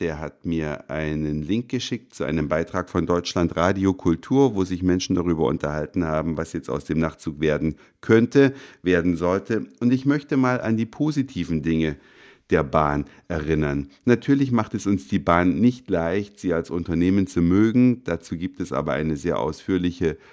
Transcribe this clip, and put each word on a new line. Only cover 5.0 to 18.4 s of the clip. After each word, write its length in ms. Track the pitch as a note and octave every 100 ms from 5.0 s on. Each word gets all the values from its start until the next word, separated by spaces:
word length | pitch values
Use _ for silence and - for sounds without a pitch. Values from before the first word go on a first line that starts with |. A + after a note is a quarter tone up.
| -
darüber 300 | F2+ F2 D#2+
unterhalten 640 | C#2 - D2 D2+ D2+ F#2 E2
haben, 320 | D#2 D#2 D#2
was 160 | E2
jetzt 160 | E2 -
aus 160 | C2 -
dem 120 | D#2+
Nachtzug 400 | D#2+ - - D2
werden 360 | D2+ D2 D#2 D2+ _ _
könnte, 540 | - A2+ A#2+ C#3+ C3+ C3+ - -
werden 360 | F2+ F2+ F2 E2
sollte. 500 | F2 F#2+ G2 A2+ - -
Und 120 | A#2+
ich 140 | B2+ C3
möchte 320 | C#3+ - C#3
mal 200 | B2+ B2
an 160 | A2 A2
die 80 | A2
positiven 720 | - D3 D3 C3 - A#2 D#2+
Dinge 360 | D2+ D#2+ D#2+ C#2+ - - - - -
der 160 | E2
Bahn 400 | D2 D#2+ D2+ D2 C#2 - -
erinnern. 640 | E2 D2+ D#2 D2+ C#2 C3+ - -
Natürlich 440 | A#2 - C#3 C3+
macht 220 | A#2+ G#2+
es 140 | G#2 G2
uns 200 | G2+ -
die 120 | G2
Bahn 420 | - E2+ F2+ C#2+
nicht 300 | A#2 B2 -
leicht, 500 | F2+ E2 F#2+ G2+ -
sie 140 | F#2+
als 160 | E2 E2
Unternehmen 560 | F2 E2+ E2 F2+ G2 F#2+
zu 160 | -
mögen. 640 | E2+ F#2+ A2 A2 B2+ A#2+
Dazu 340 | - E2+ -
gibt 200 | F2